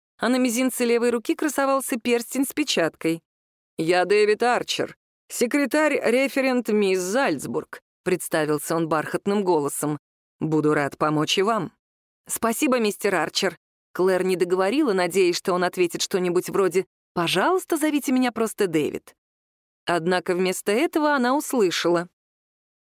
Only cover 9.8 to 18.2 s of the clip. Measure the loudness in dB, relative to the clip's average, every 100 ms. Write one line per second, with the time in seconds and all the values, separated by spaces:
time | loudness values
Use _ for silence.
9.8 | -4 -4 -8 _ _ _ -2 0 2 2
10.8 | -2 -2 0 0 0 0 0 -2 -4 -10
11.8 | _ _ _ _ -12 -4 -2 0 0 2
12.8 | 0 0 0 0 -2 -2 -4 -4 _ _
13.8 | _ 0 2 2 0 0 2 2 2 2
14.8 | 2 2 2 2 2 2 0 0 0 0
15.8 | 0 0 -4 0 0 0 0 0 0 0
16.8 | -2 _ _ -4 -2 2 2 0 0 0
17.8 | 0 0 0 0